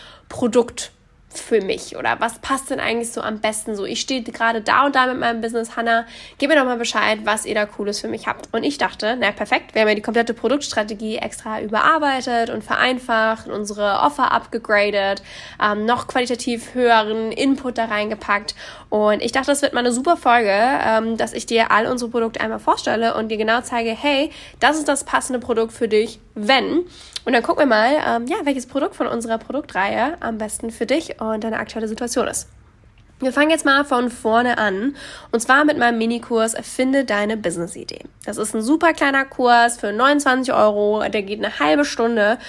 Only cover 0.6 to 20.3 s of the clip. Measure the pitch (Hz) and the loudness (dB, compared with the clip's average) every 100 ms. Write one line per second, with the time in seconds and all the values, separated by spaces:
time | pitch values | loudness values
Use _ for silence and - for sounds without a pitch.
0.6 | 233 - - - _ _ _ - - 220 | 2 -4 -14 -16 _ _ _ -14 -2 0
1.6 | 190 - - - - 120 226 - - 240 | 0 -4 -8 -6 -2 -2 -2 -4 -4 -4
2.6 | - 269 - 233 233 233 220 220 220 214 | -2 -4 -2 -2 -4 -6 -6 -4 -4 -4
3.6 | - 202 196 226 - 262 233 - 226 226 | -6 -6 -6 -6 -4 -4 -6 -2 0 0
4.6 | 214 - 285 277 254 262 233 233 226 233 | 2 4 4 2 2 0 -2 -2 -4 -4
5.6 | 226 - 233 226 233 - - - 277 311 | -4 -4 0 0 -2 -12 -20 -2 2 4
6.6 | 254 233 233 220 214 214 214 214 - 208 | 4 0 -2 0 0 0 0 -2 -2 -2
7.6 | 208 - 202 208 226 226 - - - 226 | -2 -4 -6 -4 -6 -6 -6 -8 -6 -2
8.6 | 285 277 262 - 214 254 208 208 208 262 | -2 0 -4 -2 -4 0 -2 -2 -2 -2
9.6 | - 220 214 208 220 226 233 226 226 285 | 0 2 2 2 0 0 0 -2 -2 -2
10.6 | - 226 214 208 220 220 220 - 220 220 | -2 -4 -4 -6 -6 -6 -8 -8 -8 -8
11.6 | 220 214 - 320 285 262 247 233 233 226 | -2 2 4 4 2 0 0 0 0 -4
12.6 | - - 247 254 247 226 220 220 - 208 | -4 0 2 0 0 2 2 0 -6 -8
13.6 | 208 208 208 196 294 - 254 226 - 226 | -6 -2 0 2 2 2 0 0 -2 -6
14.6 | 233 208 208 202 196 196 - - - - | 0 2 2 2 0 -2 -8 -18 -16 -2
15.6 | 208 208 220 240 - 262 247 240 - 233 | 0 0 0 0 -2 -2 -2 -2 -4 -6
16.6 | - 254 240 226 214 220 226 - 277 269 | -6 0 4 4 4 -2 -4 0 2 2
17.6 | 254 233 226 208 214 208 - 202 208 - | -2 -4 -2 -2 -4 -4 -2 -2 -2 -12
18.6 | - - - 214 214 208 - 262 262 285 | -16 -18 -2 2 4 2 0 0 2 2
19.6 | 285 247 240 240 277 339 262 | 0 0 0 2 2 2 4